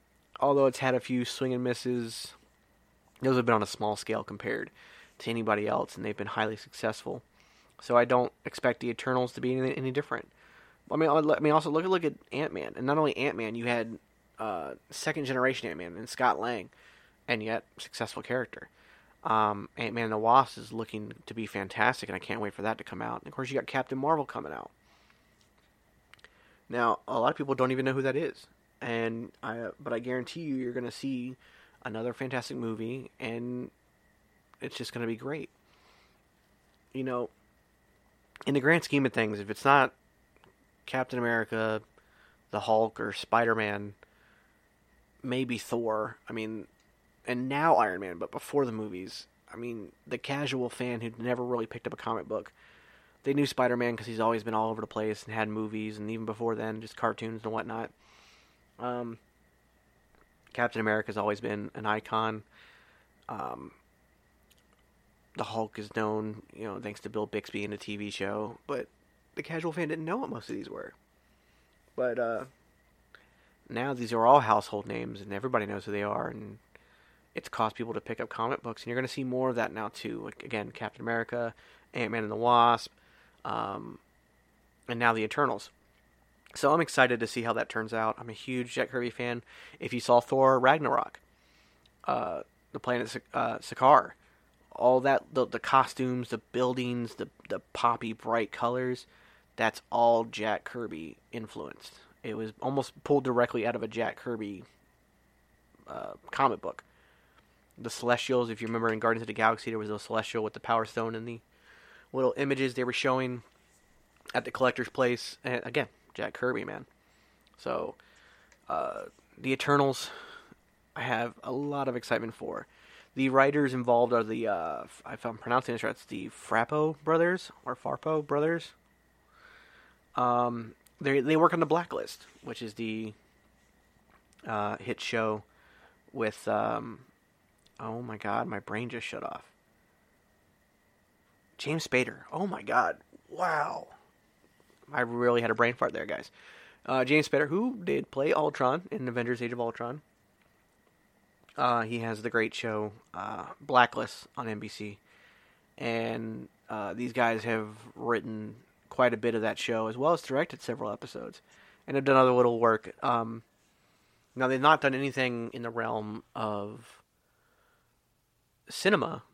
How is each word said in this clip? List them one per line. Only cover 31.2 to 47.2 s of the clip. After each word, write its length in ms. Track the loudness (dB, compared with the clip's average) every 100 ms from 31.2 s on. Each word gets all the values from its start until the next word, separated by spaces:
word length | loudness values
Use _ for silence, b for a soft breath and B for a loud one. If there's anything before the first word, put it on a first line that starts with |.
| -6 -12 b b b b -8
another 280 | -6 -4
fantastic 440 | -4 -4 -4 -6 -6
movie, 540 | -4 -4 -6 -8 -12 -10
and 500 | -8 -6 -6 -8 -10 _ _ _ _ _ _ _ _ -14
it's 160 | -12 -10
just 160 | -8
gonna 160 | -6 -4
be 80 | -4
great. 340 | -6 -8 -10 _ _ b b b b b _ _ _ _ _ _ _
You 100 | -6
know, 260 | -4 -4 -4 _ _ _ _ _ _ _ _ _ _ -8 -2
in 80 | 2
the 40 |
grand 240 | 4 4
scheme 220 | 4 2 2
of 80 |
things, 260 | 2 0 -2
if 100 | -6
it's 160 | 0 6
not 280 | 8 6 0 _ _ _ _ _ _ _ _ -6
Captain 340 | -4 -2 -2
America, 640 | 0 0 0 -2 -2 -2 -6 _ b b b b b
the 100 | -2
Hulk, 380 | 4 4 4 0
or 140 | -6
Spider-Man, 840 | -6 2 4 4 2 2 -2 -6 -14 b b b b b b b b _ _ _ _
maybe 360 | -4 -2 -2 -4
Thor, 600 | -4 -2 0 0 -2 -8 -10
I 60 |
mean, 340 | -8 -6 -8 -12 _ _ _ _ _